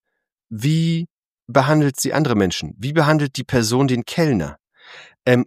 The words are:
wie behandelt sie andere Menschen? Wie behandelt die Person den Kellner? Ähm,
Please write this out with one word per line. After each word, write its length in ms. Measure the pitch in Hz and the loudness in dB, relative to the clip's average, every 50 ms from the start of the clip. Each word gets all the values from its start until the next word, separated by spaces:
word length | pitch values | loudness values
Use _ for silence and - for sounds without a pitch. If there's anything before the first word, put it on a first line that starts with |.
| _ _ _ _ _ _ _ _ _ _ | _ _ _ _ _ _ _ _ _ _
wie 580 | 113 107 110 147 160 165 165 165 165 165 170 - _ _ _ _ _ _ _ | -12 -4 -2 0 0 2 0 0 -2 -2 -4 -8 _ _ _ _ _ _ _
behandelt 540 | - 117 139 131 143 156 151 147 143 131 - | -2 0 0 2 4 4 4 2 2 0 -2
sie 120 | - 135 - | -4 -2 0
andere 220 | 143 156 127 120 | 0 0 2 2
Menschen? 400 | 101 98 87 - - 80 76 - - | 2 2 0 0 -4 -8 -12 -12 -10
Wie 140 | 107 139 151 | -8 -2 -2
behandelt 440 | 165 151 147 156 151 147 135 - | 0 2 2 2 2 0 -2 -4
die 80 | - 123 | -8 -8
Person 420 | - - 123 113 107 120 127 139 | -2 0 0 0 2 0 0 2
den 180 | 131 127 120 110 | 0 0 -2 -4
Kellner? 520 | - - 175 165 151 127 92 78 71 - - _ _ _ _ - - - - - - _ _ _ | -6 -4 -2 0 0 0 0 -2 -4 -8 -14 _ _ _ _ -20 -20 -20 -20 -20 -20 _ _ _
Ähm, 220 | 127 123 120 - | 2 2 2 0